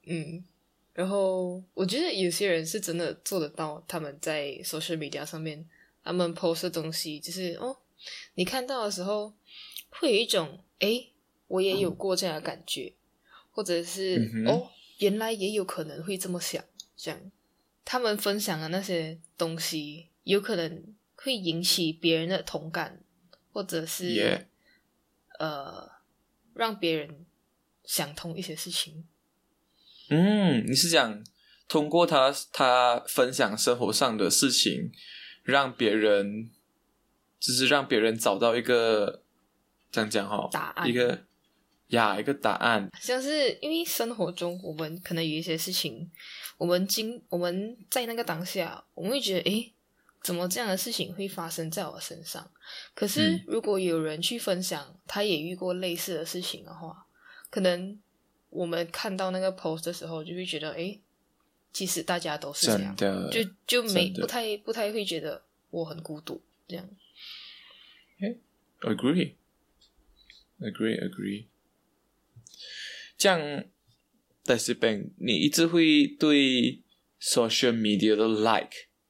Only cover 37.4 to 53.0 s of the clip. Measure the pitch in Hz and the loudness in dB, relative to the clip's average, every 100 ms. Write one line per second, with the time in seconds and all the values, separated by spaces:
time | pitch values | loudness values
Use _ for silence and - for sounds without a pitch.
37.4 | - 127 131 143 131 120 110 113 120 98 | -2 2 4 4 4 4 4 4 2 4
38.4 | 117 117 117 120 117 107 101 - _ _ | 4 2 4 4 6 4 2 -2 _ _
39.4 | _ _ _ _ _ - 107 107 101 104 | _ _ _ _ _ -2 2 0 0 -2
40.4 | - - - - 127 120 123 - - _ | -2 -4 -4 -2 0 4 2 0 -6 _
41.4 | _ _ _ _ _ 117 110 101 110 143 | _ _ _ _ _ 4 4 4 -2 0
42.4 | 110 98 120 110 98 - - 254 269 302 | 0 2 4 2 0 -8 -4 -2 0 0
43.4 | 269 - 294 330 330 - 233 233 180 180 | 0 -2 -4 -2 -2 -2 -4 -2 -4 -2
44.4 | 175 180 180 151 160 170 - 165 165 156 | -6 -6 -10 -6 -6 -8 -4 -2 0 -2
45.4 | 165 160 170 180 151 113 165 - - - | -2 -4 -2 -2 -4 -6 -12 -14 -18 -14
46.4 | - - 175 175 196 - 220 240 _ 175 | -14 -4 2 2 2 0 -2 -8 _ -2
47.4 | 175 180 214 247 - 262 233 233 226 160 | -2 -2 -6 -10 -4 -2 -2 -4 -4 -4
48.4 | 180 196 165 - - - 180 269 233 185 | -4 -4 -4 -6 -16 -8 -4 -2 0 0
49.4 | - 208 240 _ _ _ _ _ - 175 | 0 -2 -4 _ _ _ _ _ -4 -2
50.4 | 180 185 226 190 233 233 180 180 196 196 | -2 -2 0 -2 -2 -4 -4 -4 -6 -6
51.4 | 165 165 160 160 165 - - 120 - - | -6 -4 -4 -4 -6 -8 -10 -10 -12 -12
52.4 | - _ - - - - | -14 _ -16 -16 -16 -4